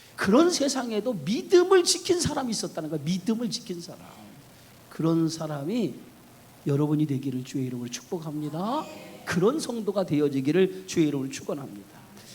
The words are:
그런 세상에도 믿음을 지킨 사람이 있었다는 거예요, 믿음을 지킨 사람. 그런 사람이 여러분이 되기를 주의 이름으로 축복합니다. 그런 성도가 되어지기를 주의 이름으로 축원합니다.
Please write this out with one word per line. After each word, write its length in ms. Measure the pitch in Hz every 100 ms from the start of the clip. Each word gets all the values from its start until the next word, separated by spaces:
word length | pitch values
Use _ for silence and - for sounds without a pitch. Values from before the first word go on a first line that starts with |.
| - -
그런 340 | 196 240 349
세상에도 640 | 349 277 262 240 214 233
믿음을 720 | 196 143 269 370 359 359 381
지킨 360 | 349 349 - 349
사람이 320 | 269 294 247
있었다는 380 | 202 175 170 156
거예요, 140 | 156
믿음을 460 | 143 185 226 226 233
지킨 320 | - - 170
사람. 200 | 170 107 - 107 107 - - - - - -
그런 380 | - 160 165 160
사람이 680 | - 156 147 143 240 175 - - - - - - - 143
여러분이 380 | 143 151 151 151
되기를 380 | 131 135 127
주의 220 | 127 139 127
이름으로 220 | 123 120
축복합니다. 960 | - - 180 156 151 151 156 208 302 - - - - -
그런 340 | 170 202 311
성도가 460 | - 240 208 196 185
되어지기를 800 | 147 147 135 135 170 185 - -
주의 200 | 175 151
이름으로 220 | 139 131
축원합니다. 640 | - - 151 131 101 95 - - - -